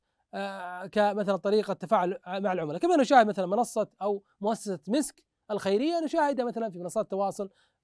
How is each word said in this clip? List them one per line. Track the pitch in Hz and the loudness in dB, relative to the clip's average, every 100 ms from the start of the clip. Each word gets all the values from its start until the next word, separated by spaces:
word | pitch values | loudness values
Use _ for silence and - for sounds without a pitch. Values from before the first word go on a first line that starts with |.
| _ _ _ | _ _ _
آه، | 196 196 196 190 180 190 | -8 -8 -8 -10 -10 -4
كمثلا | 208 208 202 196 190 | 2 2 2 0 0
طريقة | 202 214 202 | 2 2 2
تفاعل | 185 175 214 180 196 - | -4 0 2 2 -4 -8
مع | 196 196 | -4 -2
العملاء، | 185 156 165 | -2 -2 -2
كما | 349 339 | 2 4
نشاهد | 247 269 214 | 6 8 6
مثلا | 196 180 | 4 0
منصة | 208 233 226 202 - | 0 0 -2 -4 -4
أو | 202 202 _ - | -4 -4 _ -6
مؤسسة | 202 220 208 180 - | -4 -4 -4 -8 -2
مسك | 269 262 - _ _ - | -2 -2 -6 _ _ -8
الخيرية | 208 190 202 302 339 | -4 0 0 2 -2
نشاهدها | 320 330 285 262 | -2 0 0 0
مثلا | 240 226 226 | -2 -4 -6
في | 175 | -6
منصات | 175 220 | -6 -4
التواصل، | 202 196 196 - 196 _ _ _ | -4 -2 -2 -2 -8 _ _ _